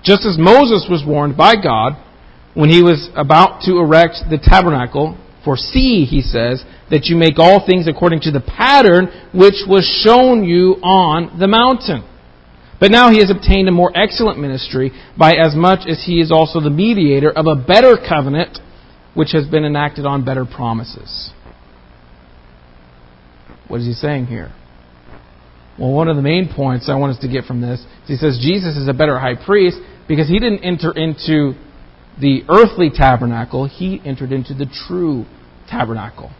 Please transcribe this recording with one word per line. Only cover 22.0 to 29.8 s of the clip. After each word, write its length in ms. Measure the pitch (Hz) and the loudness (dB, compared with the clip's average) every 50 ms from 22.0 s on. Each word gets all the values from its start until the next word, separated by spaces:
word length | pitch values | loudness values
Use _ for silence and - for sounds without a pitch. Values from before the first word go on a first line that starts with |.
| _ _ - _ _ _ _ - _ _ _ _ _ _ _ - _ _ _ _ - _ _ _ _ _ _ _ _ - - - _ - | _ _ -20 _ _ _ _ -20 _ _ _ _ _ _ _ -20 _ _ _ _ -20 _ _ _ _ _ _ _ _ -20 -20 -20 _ -12
What 120 | - 120 | -10 -8
is 60 | 120 | -6
he 60 | 120 120 | -6 -8
saying 340 | - - 147 147 139 123 | -6 -6 -6 -6 -6 -6
here? 240 | 123 117 107 80 58 - - - _ _ _ _ _ _ _ _ - - - _ _ _ _ _ _ _ _ _ _ _ - | -8 -10 -12 -14 -16 -18 -20 -20 _ _ _ _ _ _ _ _ -20 -20 -20 _ _ _ _ _ _ _ _ _ _ _ -8
Well, 140 | - 127 135 | -6 -4 -2
one 160 | 147 165 165 | -2 -2 -2
of 80 | 160 | -2
the 60 | 143 139 | -2 -2
main 260 | 143 160 180 185 160 | -2 -2 -2 -4 -6
points 400 | - - 139 135 127 123 - - | -6 -6 -6 -4 -4 -6 -6 -6
I 60 | 139 | -4
want 180 | 135 143 139 131 | -4 -4 -4 -6
us 20 | 113 | -6
to 80 | - 117 | -8 -8
get 160 | 123 131 120 | -8 -8 -8
from 160 | - 131 120 | -8 -8 -8
this 200 | 120 123 123 123 | -8 -8 -10 -10
is 60 | - - - - _ | -14 -18 -20 -20 _
he 100 | - 147 | -10 -8
says 220 | 127 156 151 131 120 | -4 -2 -2 -2 -2
Jesus 380 | 120 147 185 202 185 170 151 | -4 -2 -2 -2 -4 -6 -6
is 100 | 143 135 | -6 -6
a 80 | 135 135 | -6 -2
better 240 | 127 156 151 139 127 | -2 -2 -2 -2 -4
high 160 | 131 131 123 | -4 -6 -8
priest 440 | 120 - - 202 208 190 180 170 - | -8 -4 -2 0 2 2 0 -2 -6